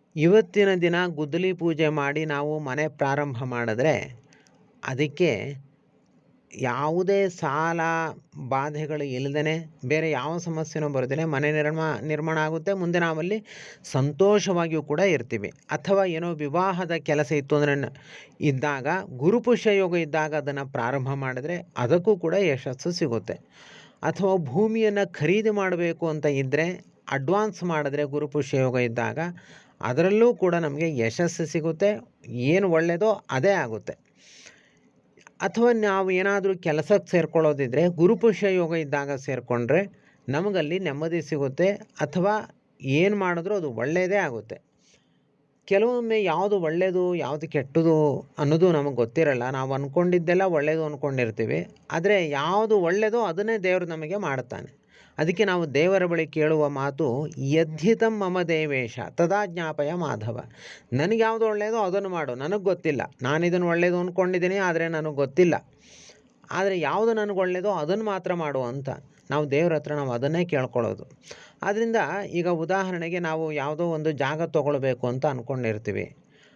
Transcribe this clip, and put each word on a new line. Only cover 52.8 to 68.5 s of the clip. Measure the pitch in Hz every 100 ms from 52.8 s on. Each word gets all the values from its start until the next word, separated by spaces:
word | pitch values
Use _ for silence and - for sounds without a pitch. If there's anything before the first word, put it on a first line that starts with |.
| 165 190 214 233
ಅದನ್ನೇ | 214 165 214 226
ದೇವರು | 185 185 175
ನಮಗೆ | 160 156 196
ಮಾಡ್ತಾನೆ. | 180 131 117 101 - - _ _ - -
ಅದಕ್ಕೆ | 156 190 208
ನಾವು | 180 165
ದೇವರ | 131 170 190 180
ಬಳಿ | 170 160
ಕೇಳುವ | 160 151 156 147
ಮಾತು, | 143 139 139 151 123 151 131
"ಯದ್ಧಿತಂ | 135 156 160 156 170 226 226 220
ಮಮ | 190 185
ದೇವೇಶ | 170 160 156 135 117 120 92
ತದಾ | - 170 202 208
ಜ್ಞಾಪಯ | 170 165 151 143
ಮಾಧವ." | 175 156 113 110 113 - - - - -
"ನನಗೆ | 123 170 226
ಯಾವುದು | 220 226 220
ಒಳ್ಳೆಯದೋ | 208 208 226
ಅದನ್ನು | 196 196 196
ಮಾಡು, | 175 143 123
ನನಗೆ | 143 208
ಗೊತ್ತಿಲ್ಲ. | 190 175 160 139 - -
ನಾನು | 127 156 175
ಇದನ್ನು | 180 175
ಒಳ್ಳೆಯದು | 170 175 175
ಅಂದ್ಕೊಂಡಿದ್ದೀನಿ, | 180 180 180 185 180 196
ಆದರೆ | 185 165 165
ನನಗೆ | 160 156 143
ಗೊತ್ತಿಲ್ಲ. | 139 139 180 131 - _ _ - - - _ _ -
ಆದರೆ | 175 196 190
ಯಾವುದು | 143 175 226
ನನಗೆ | 226 208 196
ಒಳ್ಳೆಯದೋ | 185 180 196
ಅದನ್ನು | 185 151 196 220
ಮಾತ್ರ | 190 180
ಮಾಡು" | 175 156